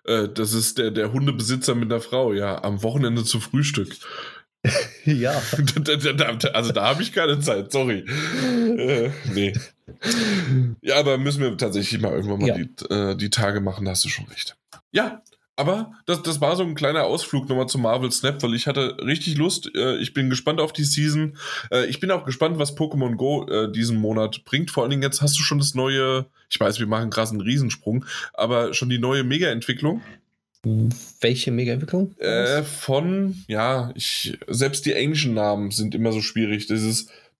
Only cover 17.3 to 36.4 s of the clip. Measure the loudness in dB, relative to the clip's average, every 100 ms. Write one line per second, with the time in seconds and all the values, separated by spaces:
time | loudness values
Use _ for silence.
17.3 | -2 0 0 0 0 2 2 0 0 0
18.3 | 0 0 0 0 0 -2 -2 -2 -2 0
19.3 | 2 2 0 -4 -2 0 0 -2 0 0
20.3 | 0 0 0 0 0 0 2 2 2 0
21.3 | -4 -8 -8 0 0 0 -2 0 0 -2
22.3 | 0 0 2 -2 0 -2 0 0 0 0
23.3 | 0 0 0 0 0 0 2 2 2 0
24.3 | -4 -2 -2 0 0 0 0 0 2 2
25.3 | 2 2 2 2 2 0 2 2 0 -2
26.3 | _ _ 0 0 0 0 0 0 0 0
27.3 | -2 0 2 0 -2 -2 -2 -2 -10 -10
28.3 | -2 2 2 2 0 0 0 2 2 2
29.3 | 2 0 0 -2 0 0 0 -6 -20 _
30.3 | _ _ _ 0 2 2 0 -8 -2 0
31.3 | 0 0 0 0 -2 -2 0 0 -2 -2
32.3 | 2 2 0 -2 -6 0 0 0 0 -2
33.3 | -4 -4 0 2 0 -2 -4 -4 -4 -4
34.3 | -8 -4 0 0 0 -2 0 0 0 0
35.3 | 2 2 0 -2 -2 -2 0 0 0 -2
36.3 | -2